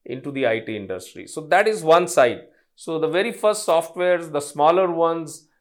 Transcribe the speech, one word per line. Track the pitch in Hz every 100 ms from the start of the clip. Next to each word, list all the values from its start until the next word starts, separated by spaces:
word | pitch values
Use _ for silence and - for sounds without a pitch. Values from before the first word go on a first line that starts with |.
into | - 127 143
the | 135 123
I | 113
T | 110 107
industry. | 95 92 - - -
So | - 151
that | 175 214
is | 214
one | 156 170 175
side. | - 123 98 - _ _ _
So | - 160
the | 156
very | 170 226
first | - 214 208 -
softwares, | 165 165 180 180 175 165
the | 147
smaller | 139 147 151 175 185
ones, | 165 165 165 151 - _ _